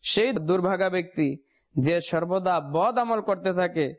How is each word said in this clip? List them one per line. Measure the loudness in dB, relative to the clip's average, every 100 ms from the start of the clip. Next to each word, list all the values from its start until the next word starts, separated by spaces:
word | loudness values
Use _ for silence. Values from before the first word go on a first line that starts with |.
সেই | -2 0 2
দুর্ভাগা | 0 0 2 2 0 0
ব্যক্তি | 0 -4 -2 -2 -2 _ _ _ -2
যে | 0 0 0
সর্বদা | -2 0 0 0 0
বদ | 0 0 2 2
আমল | 0 0
করতে | 0 -2 0
থাকে | 0 0 0 -2